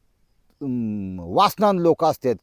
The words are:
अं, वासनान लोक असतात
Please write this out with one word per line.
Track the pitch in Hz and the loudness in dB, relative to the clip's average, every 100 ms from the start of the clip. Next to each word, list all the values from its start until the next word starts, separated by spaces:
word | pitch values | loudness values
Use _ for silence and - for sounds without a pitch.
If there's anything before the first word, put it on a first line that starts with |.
| _ _ _ _ _ - | _ _ _ _ _ -12
अं, | 139 123 113 104 95 92 | -6 -4 -4 -6 -6 -10
वासनान | 85 127 196 - 208 185 | -4 2 2 2 0 2
लोक | 170 156 160 | 2 2 0
असतात | 151 127 110 | 0 -2 -2